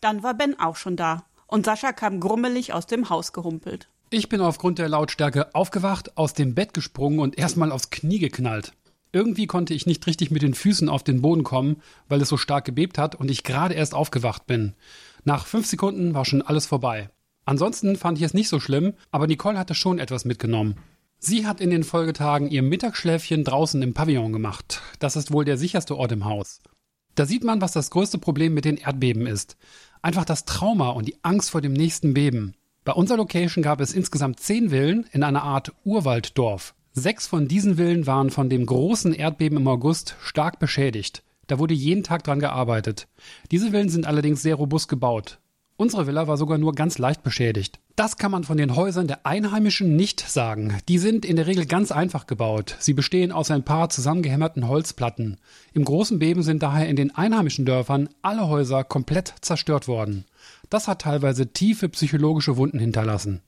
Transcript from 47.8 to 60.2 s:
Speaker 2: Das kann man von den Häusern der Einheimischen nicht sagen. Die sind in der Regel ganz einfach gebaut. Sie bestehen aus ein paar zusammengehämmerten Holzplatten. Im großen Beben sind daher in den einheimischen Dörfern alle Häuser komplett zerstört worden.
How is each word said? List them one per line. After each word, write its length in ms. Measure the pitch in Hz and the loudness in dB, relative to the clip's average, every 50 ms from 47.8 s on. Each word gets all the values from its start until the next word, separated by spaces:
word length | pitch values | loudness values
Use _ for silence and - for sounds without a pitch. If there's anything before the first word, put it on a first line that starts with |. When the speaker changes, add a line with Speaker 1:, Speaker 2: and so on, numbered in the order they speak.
| _ _ _ - | _ _ _ -2
Speaker 2:
Das 180 | 214 214 - | -2 -2 -2
kann 160 | - - 202 | -2 -2 -2
man 140 | 196 185 170 | 0 -2 -2
von 120 | 135 156 151 | 0 0 0
den 180 | 147 139 123 | 2 2 2
Häusern 320 | 135 180 196 175 175 180 147 | 2 0 0 0 0 -2 -2
der 180 | 139 - _ | -4 -4 _
Einheimischen 720 | 135 151 202 208 208 196 214 214 208 180 - 202 180 151 151 | -2 -2 0 0 0 2 2 2 2 2 2 2 4 4 4
nicht 240 | 190 202 - - | 4 2 0 -6
sagen. 560 | - - - 147 120 113 110 107 107 107 104 98 - - | -6 -4 -2 -2 0 0 -2 -2 -2 -2 -2 -4 0 2
Die 100 | 175 180 | 2 4
sind 280 | 175 214 226 226 220 | 4 4 2 2 2
in 100 | 175 170 | 2 2
der 100 | 165 160 | 2 2
Regel 200 | 160 190 185 165 | 2 2 0 0
ganz 260 | 131 170 175 208 196 | 0 2 0 0 0
einfach 340 | - 147 170 185 - 151 - | 0 0 0 0 -2 -6 -6
gebaut. 520 | - 127 104 117 110 107 107 104 - - - | -6 -4 -2 0 0 0 -2 -2 -6 -8 -4
Sie 140 | - - 143 | 0 0 2
bestehen 400 | 131 139 - - 185 180 175 185 | 2 0 0 2 2 2 2 0
aus 180 | 165 156 - | -2 -2 0
ein 140 | 156 143 131 | 0 0 0
paar 240 | - 147 160 165 165 | 0 0 0 2 0
zusammengehämmerten 800 | - - 123 139 156 180 170 143 131 143 156 165 160 143 123 117 | 0 -2 0 0 0 2 2 2 2 2 0 0 0 -2 -2 2
Holzplatten. 680 | 131 151 160 - - - 127 120 107 - 117 110 104 - _ _ - - - _ - | 2 0 0 -2 -4 -4 -4 -4 -2 -4 -6 -6 -6 -8 _ _ -20 -20 -20 _ 0
Im 100 | 156 147 | 0 2
großen 360 | 131 135 165 208 214 240 170 | 2 4 2 2 2 2 2
Beben 220 | 156 160 175 180 | 2 2 2 2
sind 220 | 170 156 156 156 160 | 2 2 2 2 2
daher 240 | 143 139 151 156 160 | 2 2 2 2 2
in 80 | 147 | 2
den 180 | 135 139 143 - | 2 2 0 0
einheimischen 520 | - 165 220 220 226 190 147 - - 139 | 0 0 2 4 4 2 2 0 0 0
Dörfern 420 | 123 127 127 123 - 139 135 143 147 - _ | 2 2 2 2 0 0 0 0 -2 -4 _
alle 260 | _ 185 208 226 214 160 | _ -4 -2 0 0 0
Häuser 380 | 151 147 143 120 135 135 131 | 2 2 2 2 2 0 0
komplett 480 | - - 151 127 - 156 180 185 - - - | 0 -2 -4 -2 0 -2 -2 -2 -4 -12 -10
zerstört 480 | - - 175 147 - - 156 143 - - | -4 -4 -4 -2 0 0 0 0 0 -2
worden. 340 | 123 110 110 104 104 98 | -2 -2 -2 -4 -4 -6